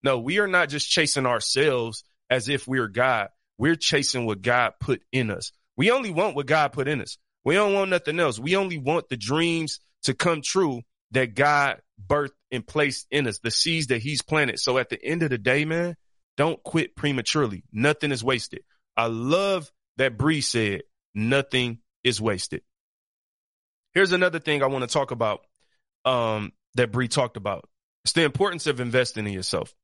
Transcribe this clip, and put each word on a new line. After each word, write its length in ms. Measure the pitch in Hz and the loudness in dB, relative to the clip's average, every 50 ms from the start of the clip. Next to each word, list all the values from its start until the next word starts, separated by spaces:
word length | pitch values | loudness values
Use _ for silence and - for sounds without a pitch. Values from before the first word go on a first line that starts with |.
| - | 2
No, 160 | 139 135 123 | 2 0 0
we 200 | 117 131 175 208 | 0 0 2 2
are 100 | 208 202 | 2 4
not 220 | 180 180 170 147 | 4 2 2 2
just 180 | 139 147 - - | -2 -6 -4 0
chasing 380 | - - 160 143 - 143 131 | 2 2 2 2 0 0 0
ourselves 760 | 123 123 110 - - - 131 147 156 135 123 117 113 110 - - _ _ _ _ _ | 2 0 0 0 0 0 2 4 4 2 2 -2 -4 -8 -12 -18 _ _ _ _ _
as 180 | 127 131 110 120 | 0 0 2 0
if 180 | 147 127 - | -2 -2 -2
we're 220 | - 131 131 117 107 | -2 0 0 0 0
God. 400 | 95 113 123 131 123 113 101 98 _ _ _ _ _ _ | 0 2 2 2 2 0 -2 -4 _ _ _ _ _ _
We're 180 | 110 151 165 | 2 2 2
chasing 480 | 156 - - 165 147 139 - - 127 120 | 2 0 0 0 0 0 0 -2 -2 -2
what 160 | 113 107 95 | -2 -4 -2
God 320 | 95 120 120 123 120 107 - _ | 0 2 4 4 2 2 -2 _
put 220 | - - 131 - _ _ - | -2 -2 -2 -4 _ _ -2
in 180 | 131 123 110 | -2 0 0
us. 220 | 98 - - - _ _ _ _ _ | -2 -6 -8 -12 _ _ _ _ _
We 140 | - 165 208 | 0 2 2
only 220 | 240 269 254 214 170 | 2 2 0 -2 -2
want 220 | 156 190 214 139 | 0 0 0 0
what 120 | 143 143 | -4 -2
God 260 | 131 151 156 147 139 - | 0 2 2 2 0 0
put 160 | 151 131 139 | -4 -2 -2
in 140 | 151 131 - | -2 -4 -6
us. 160 | - - _ _ _ _ _ _ | -8 -12 _ _ _ _ _ _
We 120 | 139 160 | 0 2
don't 180 | 190 208 202 196 | 4 4 4 2
want 160 | 196 196 190 | 2 2 2
nothing 300 | 185 175 175 - 151 170 | 0 -2 0 -2 -2 0
else. 180 | 175 147 117 104 | 0 0 0 -2
We 180 | 120 156 180 | -2 0 0
only 220 | 196 196 190 175 151 | 0 0 -2 -4 -4
want 320 | 131 131 160 170 - _ | -2 0 0 0 -2 _
the 80 | 135 117 | -10 -8
dreams 600 | 98 104 139 156 170 170 165 165 160 147 - - _ _ _ _ - | -4 -2 0 0 2 2 0 -2 -2 -4 -8 -12 _ _ _ _ -4
to 100 | - 127 | -4 -2
come 260 | _ - 180 165 156 | _ 0 0 0 0
true 400 | 135 - - 190 196 156 127 120 117 _ _ _ _ _ | -2 -2 0 2 2 2 0 -4 -8 _ _ _ _ _
that 240 | 107 131 131 117 104 | 0 0 0 0 2
God 480 | 110 139 147 147 143 143 139 117 - _ _ _ - 98 | 2 4 4 4 4 2 2 -2 -4 _ _ _ -20 -2
birthed 240 | 95 143 147 147 135 _ _ _ _ | 0 0 0 0 -4 _ _ _ _
and 160 | 127 123 107 | -8 -8 -8
placed 400 | - - 151 147 143 127 - - _ | -4 0 0 0 0 0 -6 -8 _
in 160 | - 147 143 | -2 0 0
us, 120 | 120 101 - | 0 -2 -4
the 120 | - 117 | -4 -4
seeds 380 | - - - 165 165 165 156 117 | 0 0 0 0 0 -2 0 0
that 120 | 131 117 | -2 -2
he's 220 | 107 143 151 135 - | -2 -4 -6 -6 -4
planted. 380 | - 156 156 147 127 - - | 0 0 2 2 0 0 -2
So 180 | - 143 127 131 | -2 0 2 0
at 100 | 123 - | 0 0
the 140 | 120 - - | -6 -8 -4
end 200 | 131 156 170 165 | -4 -2 0 0
of 80 | 151 | 0
the 80 | 127 113 | -2 0
day, 260 | 98 127 127 143 151 | 0 2 2 2 2
man, 320 | 156 160 170 175 175 170 _ _ _ _ _ _ _ _ | 0 -2 -2 -2 -4 -6 _ _ _ _ _ _ _ _
don't 260 | - 143 165 160 - _ | 0 0 0 0 -4 _
quit 320 | - - 165 151 - _ | -2 -2 -2 -2 -2 _
prematurely. 680 | - - 147 139 127 110 - - 156 143 113 98 90 - _ - | -4 -2 -2 -2 -2 -2 -2 0 0 0 0 -2 -6 -12 _ -4
Nothing 400 | 107 120 147 151 151 - 147 135 | 0 2 2 2 2 -2 -2 -2
is 100 | 120 110 | -2 0
wasted. 400 | 127 131 120 - - - - - _ _ _ _ _ _ | 0 0 0 -2 -8 -14 -16 -18 _ _ _ _ _ _
I 100 | - 113 | -2 0
love 640 | 117 113 113 117 131 156 185 196 196 196 185 151 - _ _ _ _ _ | 0 -2 -2 0 2 2 2 2 0 0 -2 -4 -8 _ _ _ _ _
that 200 | - 131 131 117 | 0 0 0 0
Bree 240 | 101 127 156 160 151 | 0 0 2 2 0
said, 420 | 131 - - 120 110 104 98 92 - _ _ _ _ _ _ | -2 -2 0 0 0 0 -2 -4 -6 _ _ _ _ _ _
"Nothing 680 | 104 107 117 135 139 139 - - 127 123 120 117 117 _ _ _ _ _ | -4 0 2 2 2 0 0 0 0 0 0 -4 -8 _ _ _ _ _
is 160 | 127 120 101 | 0 0 2
wasted." 420 | 107 110 104 90 - - - 82 _ _ _ _ _ _ _ _ _ _ _ _ _ _ _ _ _ _ _ _ _ _ _ _ _ _ _ | 0 -2 -2 -2 -4 -8 -10 -10 _ _ _ _ _ _ _ _ _ _ _ _ _ _ _ _ _ _ _ _ _ _ _ _ _ _ _
Here's 180 | 175 196 185 180 | 2 4 4 4
another 260 | 180 185 180 156 165 | 2 2 2 0 -2
thing 240 | - - 151 143 139 | -2 -2 0 2 2
I 40 | |
wanna 200 | 135 139 131 127 | 0 0 -2 -4
talk 240 | 120 - 156 139 - | -2 -2 -2 -2 -2
about, 360 | 127 113 117 107 104 - _ _ _ _ _ _ _ _ _ _ _ _ _ | -2 -2 0 -2 -2 -4 _ _ _ _ _ _ _ _ _ _ _ _ _
um, 480 | 127 131 123 117 113 110 107 104 - _ _ _ _ _ | 0 2 2 2 0 -2 -2 -4 -8 _ _ _ _ _
that 180 | 127 123 113 104 | 0 0 0 0
Bree 160 | 123 127 113 | -4 -2 0
talked 280 | - 147 131 120 _ | 0 -2 -2 -2 _
about. 320 | 110 95 104 98 85 - _ _ _ _ _ _ _ _ | -8 -6 -6 -6 -6 -10 _ _ _ _ _ _ _ _
It's 80 | - - | -2 2
the 100 | 165 165 | 2 2
importance 440 | 147 - - 196 202 175 165 - | 2 2 0 0 0 -2 -2 -2
of 140 | 156 135 123 | -2 -2 -2
investing 460 | 123 120 117 127 127 117 - 113 104 | -2 0 2 2 2 2 -2 -6 -4
in 60 | 104 101 | -4 -4
yourself. 420 | 92 92 - - 87 - - _ _ | -4 -4 -4 -4 -4 -4 -6 _ _